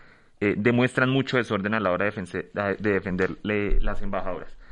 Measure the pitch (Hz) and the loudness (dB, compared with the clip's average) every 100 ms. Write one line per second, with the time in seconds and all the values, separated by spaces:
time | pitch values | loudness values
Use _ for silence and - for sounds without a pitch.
0 | - - _ _ 104 92 113 120 123 - | -20 -20 _ _ 0 2 2 4 2 2
1 | 127 135 131 127 110 104 101 110 95 87 | 2 0 0 -2 0 -2 -2 0 0 0
2 | 101 104 90 92 - - 101 95 104 98 | -2 -4 -8 -8 -6 -4 -2 0 0 0
3 | 95 92 92 80 104 104 104 - 104 101 | -2 -2 -2 -2 -4 -2 4 4 4 0
4 | 101 98 92 87 - - - | -2 -2 -4 -6 -10 -16 -14